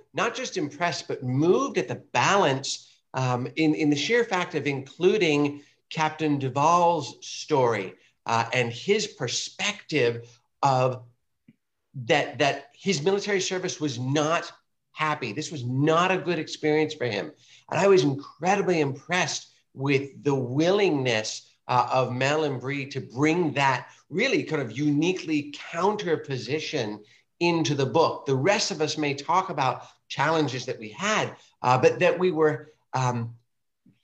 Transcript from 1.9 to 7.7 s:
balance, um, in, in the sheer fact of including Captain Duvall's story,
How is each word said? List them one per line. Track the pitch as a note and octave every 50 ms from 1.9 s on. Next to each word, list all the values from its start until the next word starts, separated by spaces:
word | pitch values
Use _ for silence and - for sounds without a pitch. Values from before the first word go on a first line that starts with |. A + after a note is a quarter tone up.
| A#2+
balance, | - - _ - B2 B2+ D#3+ F#3+ G3+ F#3 C#3+ C3 C3+ C3 - - - - - _ _ _ _ -
um, | C3 C3 B2+ B2 A#2+ B2+ B2+ -
in, | D3+ D#3+ D#3 D3+
in | D#3 D#3 D3
the | D3
sheer | C#3+ - - A#3 A#3+ A3+
fact | A3+ G3 F3+ F3 E3+ -
of | D3+ B2
including | C#3+ C#3 C3 B2 - - - E3 F#3+ G#3+ G#3+ F#3 D#3+ D3 D3 D3 C#3+ C#3+ - - _ _ _ _ -
Captain | - E3 D#3 D3+ D#3 - D#3 D3+ C#3+ C3+
Duvall's | C3 C3 A#2+ C#3+ C#3+ D#3+ E3+ F3+ F3 E3+ F3 D#3+ C#3 - - -
story, | - - - - - - D#3 C3+ B2+ A#2